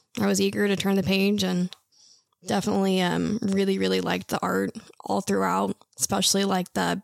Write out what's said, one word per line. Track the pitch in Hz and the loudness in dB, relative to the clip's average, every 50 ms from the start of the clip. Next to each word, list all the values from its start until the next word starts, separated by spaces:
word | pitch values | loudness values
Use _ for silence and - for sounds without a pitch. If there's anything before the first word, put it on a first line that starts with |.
| _ _ - - | _ _ -4 -2
I | 202 | 0
was | 202 196 196 | 2 2 2
eager | 196 196 196 208 202 | 2 0 0 0 0
to | 202 196 | 2 0
turn | 190 - 196 196 | 0 0 2 2
the | 196 185 | 2 2
page | 151 190 190 196 202 208 196 196 | 2 2 2 2 2 2 0 0
and | 185 185 180 180 180 - - _ _ _ _ - - - _ _ _ _ _ 165 | 0 0 0 -2 -2 -4 -10 _ _ _ _ -20 -20 -20 _ _ _ _ _ -6
definitely, | 185 202 196 - 214 202 196 190 190 185 185 | -4 -2 -2 0 0 2 2 2 2 2 2
um, | 180 175 165 175 - - 208 226 | 2 0 0 0 0 0 -2 -2
really, | - 196 190 196 196 196 190 190 | 0 0 0 2 2 2 2 2
really | - - - - | 0 0 0 0
liked | 180 - 180 185 185 - | 0 -2 -2 -4 -4 -4
the | 208 - | -4 -4
art | - 185 190 190 196 - - 220 - - - - | -2 -2 -2 -2 -2 -4 -6 -10 -16 -18 -20 -12
all | - - 202 202 | -6 -4 -4 -2
throughout, | - - - 196 190 180 180 190 202 196 196 - _ _ _ - | -2 0 0 0 0 0 0 0 0 -2 -4 -6 _ _ _ -6
especially, | - - 196 196 185 - - 196 196 | -4 -2 0 0 2 2 2 2 2
like, | 196 196 185 180 - - | 0 0 -2 -2 -4 -4
the | 196 180 170 175 190 | -2 -2 0 -2 -4